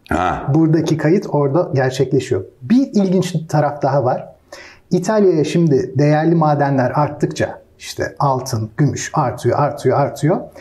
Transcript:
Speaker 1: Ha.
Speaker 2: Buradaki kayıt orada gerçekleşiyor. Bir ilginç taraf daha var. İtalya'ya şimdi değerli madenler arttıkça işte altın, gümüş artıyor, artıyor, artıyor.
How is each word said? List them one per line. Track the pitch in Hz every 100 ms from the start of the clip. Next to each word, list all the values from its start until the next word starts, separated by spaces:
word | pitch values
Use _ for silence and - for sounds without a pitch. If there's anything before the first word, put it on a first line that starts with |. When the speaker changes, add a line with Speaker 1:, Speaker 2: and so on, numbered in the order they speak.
| -
Speaker 1:
Ha. | 82 90 - -
Speaker 2:
Buradaki | 143 160 160 156 151
kayıt | 151 196 -
orada | 147 143 135 175
gerçekleşiyor. | 135 135 131 135 139 - 101 98 _
Bir | 123 240 277
ilginç | 208 190 185 - 160 -
taraf | 151 147 -
daha | 139 139
var. | 127 131 - - _ - - - _
İtalya'ya | 180 180 214 196 165
şimdi | 143 175 170 131 - 131
değerli | 147 151 165 165
madenler | 151 143 139 139 120 151
arttıkça | 147 - 165 - - - - _
işte | - - - -
altın, | 120 127 - 110 107 -
gümüş | 143 - -
artıyor, | 160 127 120 120 -
artıyor, | 147 - - -
artıyor. | 143 - 147 214 - -